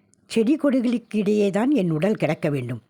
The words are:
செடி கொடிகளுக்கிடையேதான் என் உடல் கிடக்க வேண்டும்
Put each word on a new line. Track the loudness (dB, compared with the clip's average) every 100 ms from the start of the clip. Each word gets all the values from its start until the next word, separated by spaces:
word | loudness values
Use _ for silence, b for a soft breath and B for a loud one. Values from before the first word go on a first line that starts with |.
| b b -6
செடி | -2 0 2
கொடிகளுக்கிடையேதான் | 2 0 0 -2 -4 -4 0 2 2 0 0
என் | 2 0
உடல் | 0 0 0
கிடக்க | 0 -2 -2
வேண்டும் | -2 -4 -8 -12